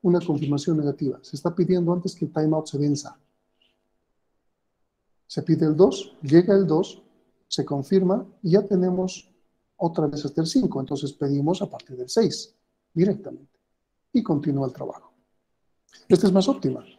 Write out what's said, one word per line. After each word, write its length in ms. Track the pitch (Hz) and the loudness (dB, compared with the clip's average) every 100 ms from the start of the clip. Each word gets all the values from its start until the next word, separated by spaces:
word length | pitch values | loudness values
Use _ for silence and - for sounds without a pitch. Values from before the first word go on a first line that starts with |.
una 180 | 185 175 | 2 2
confirmación 600 | 170 147 143 143 143 160 | 0 -4 -2 -2 0 0
negativa. 400 | 143 139 139 - | 0 -2 -4 -6
Se 140 | - 151 | -10 -8
está 180 | 180 | -6
pidiendo 380 | 170 170 180 170 | -2 0 2 2
antes 220 | 180 175 | 0 -2
que 100 | - | -6
el 80 | 160 | -6
timeout 340 | 156 156 156 156 | -2 0 0 -2
se 120 | 139 | -2
venza. 400 | 147 143 - - _ _ _ _ _ _ _ _ _ _ _ _ _ _ _ _ _ _ _ _ _ | 0 -2 -6 -18 _ _ _ _ _ _ _ _ _ _ _ _ _ _ _ _ _ _ _ _ _
Se 160 | - | -10
pide 240 | - 160 156 | 0 2 2
el 100 | 151 | 4
dos, 400 | 202 - - - | 4 4 -10 -12
llega 320 | 143 160 180 | 4 4 6
el 120 | 196 180 | 4 4
dos, 360 | 156 196 - _ _ _ _ _ | 0 -2 -8 _ _ _ _ _
se 180 | - 131 | -6 -4
confirma 600 | 143 135 190 185 160 - _ | -4 2 2 4 0 -4 _
y 100 | 175 | 2
ya 140 | 185 202 | 2 2
tenemos 640 | 190 180 180 185 - - _ _ _ _ _ | 0 0 0 -4 -6 -20 _ _ _ _ _
otra 300 | 170 165 151 | -4 0 -2
vez 180 | 147 | -2
hasta 160 | 147 143 | -6 -4
el 60 | 160 | 0
cinco. 340 | 262 220 139 | 2 0 -2
Entonces 320 | 135 139 139 | -6 -6 -6
pedimos 480 | - 143 143 143 190 | -4 -2 0 0 -2
a 80 | 202 | -4
partir 280 | - - 127 | -10 -16 -14
del 100 | 127 | -4
seis 460 | - 214 - - _ _ _ _ | 0 0 -2 -12 _ _ _ _
directamente 640 | 165 190 208 - 127 139 _ _ _ _ _ _ | 0 0 0 -8 -16 -20 _ _ _ _ _ _
y 100 | 247 | -2
continúa 440 | - 147 156 139 135 | 0 -2 0 -2 -4
el 40 | |
trabajo. 400 | - 135 - _ _ _ _ _ _ _ _ _ - _ | -6 -14 -14 _ _ _ _ _ _ _ _ _ -20 _
Esta 180 | 185 202 | 4 4
es 40 | |
más 160 | 190 190 | 4 2
óptima. 340 | 269 139 127 - | 0 -2 -6 -12